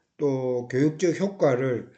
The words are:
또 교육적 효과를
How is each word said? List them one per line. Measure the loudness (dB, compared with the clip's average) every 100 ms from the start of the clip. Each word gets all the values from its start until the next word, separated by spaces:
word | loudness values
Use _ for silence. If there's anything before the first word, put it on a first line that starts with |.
| _ -4
또 | -2 0 -2 -4 -2
교육적 | 0 0 2 0 0
효과를 | -2 0 2 2 0 -2 -6